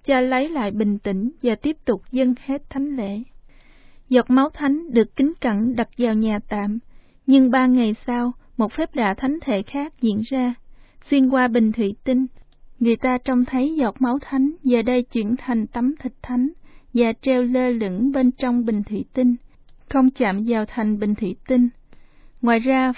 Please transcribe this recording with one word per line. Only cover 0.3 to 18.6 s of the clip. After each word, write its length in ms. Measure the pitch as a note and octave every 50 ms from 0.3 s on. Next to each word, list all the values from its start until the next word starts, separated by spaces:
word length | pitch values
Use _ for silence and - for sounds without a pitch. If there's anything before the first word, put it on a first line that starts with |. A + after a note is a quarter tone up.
| B3+ B3+ C#4+ D#4+
lại 220 | D#4+ C4+ G#3+ G3
bình 280 | G#3 G#3 G#3+ G#3 G3+ G#3
tĩnh 320 | - G3+ F#3+ F#3+ G#3+ C4 - -
và 140 | - A#3+ G#3+
tiếp 220 | - - D4 D#4 - -
tục 160 | - A3 - - -
dâng 220 | B3+ B3+ C4 B3+ B3 - -
hết 240 | C4+ C#4 C#4+ - -
thánh 260 | - C4+ C#4 D4 C#4
lễ. 280 | B3+ G3+ G3 G3+ A3 B3+ - - - - - - - - - - - - - - - - -
Giọt 200 | B3 A#3+ A3 -
máu 200 | B3+ C4 C4+ D#4
thánh 440 | - - D4 C4+ C#4+ D#4 E4+ E4 A#3+
được 220 | A#3 G#3 - -
kính 180 | - C4+ D4+ E4+ -
cẩn 340 | - A#3 G#3 G3+ A3+ B3+ A#3+
đặt 140 | B3 A3+ - -
vào 160 | - A#3+ A3+ A3
nhà 260 | A3 A3 A3 G#3 G#3 - -
tạm, 280 | G#3+ G#3 G3+ G3+ G#3+ A#3 - - - - _ _ _ _ -
nhưng 240 | C4+ C4+ C4+ C4 B3
ba 140 | B3+ C4 B3+
ngày 300 | B3+ B3+ B3+ A#3 G#3+ A3 - -
sau, 240 | B3+ A#3+ A#3+ A#3+ B3 - - _ - -
một 140 | - G#3+ G3+
phép 240 | - D4+ D#4+ - -
lạ 180 | D4+ A3 G3 G3
thánh 200 | - C4 C4 D4+ E4+
thể 200 | - C#4 G#3 F#3+
khác 320 | A3 - - C#4+ C#4+ D#4 - -
diễn 200 | B3 A3 G3+ G#3+ A3+ -
ra. 240 | C4+ C4 B3 B3 B3 - - - - - - _ _ - - -
Xuyên 200 | C#4+ C#4 C4 B3+
qua 180 | C4+ C4 B3+
bình 240 | B3 A3+ A#3+ A3 A3
thủy 240 | G#3+ A#3 G#3 G3 G#3+ - -
tinh, 220 | C4 B3+ B3+ C4 - - - - _ _ - - - - -
người 160 | A#3 A#3 A3+
ta 220 | - - B3+ B3+
trông 280 | B3 - C4+ B3+ B3 B3
thấy 300 | - C4 B3+ C4 D4+ D#4+
giọt 200 | D#4 B3+ G3+ - -
máu 200 | C4 A#3+ B3 C#4+
thánh 300 | - - C4+ C4 C4+ D4 E4 - -
giờ 180 | B3+ A#3+ A3+
đây 220 | G#3+ B3+ B3+ B3 B3
chuyển 320 | - - A3+ G#3 G#3 B3
thành 300 | - - C4 A#3+ A3+ G#3+
tấm 280 | - - A#3+ B3 C4+ D#4 -
thịt 140 | - - - -
thánh 280 | - - B3 B3 B3+ D4+ - - - - - - _ - -
và 200 | A#3+ A#3 A3+ A3+ -
treo 220 | - C4 C4 B3 B3
lơ 260 | A#3+ B3+ B3+ B3+ B3
lửng 420 | A#3+ A3+ G#3+ F#3+ F3+ G3 B3 C#4+
bên 200 | C4+ C4+ B3+ B3
trong 340 | - - C4+ B3 A#3+ A#3+